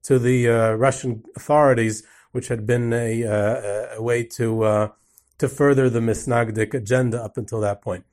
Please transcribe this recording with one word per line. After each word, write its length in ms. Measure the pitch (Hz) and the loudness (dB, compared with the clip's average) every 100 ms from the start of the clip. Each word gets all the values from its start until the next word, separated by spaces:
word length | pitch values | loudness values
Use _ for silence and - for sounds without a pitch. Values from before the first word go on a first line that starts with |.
to 160 | - 135 | 2 2
the, 300 | 120 127 120 | 4 2 2
uh, 240 | 117 113 | 2 2
Russian 500 | 110 135 131 131 110 - - | 2 0 0 -6 -8 -12 -20
authorities, 680 | - 151 147 120 113 107 - _ _ | 0 4 4 4 0 -2 -12 _ _
which 160 | 127 - | -10 -6
had 180 | 120 107 | -6 -2
been 260 | 120 120 | 0 0
a, 320 | 117 117 113 | -2 -2 -2
uh, 720 | 117 104 104 127 104 101 117 110 | 0 0 0 -2 -4 -6 -8 -6
a 40 | |
way 220 | 117 120 | -2 -2
to, 400 | 117 - 117 110 | -2 -4 -2 2
uh, 240 | 110 107 107 _ _ _ _ _ | 2 2 0 _ _ _ _ _
to 100 | 135 | -4
further 420 | - 143 139 131 | 2 2 4 2
the 100 | 117 | 2
Misnagdic 760 | 113 110 - 120 113 107 107 | 0 -2 0 0 0 -2 -2
agenda 500 | 135 101 127 127 113 | -4 0 0 0 -2
up 140 | 110 - | -6 -10
until 240 | 107 113 | -8 -4
that 200 | 104 101 | -2 -4
point. 220 | - 92 _ | -6 -10 _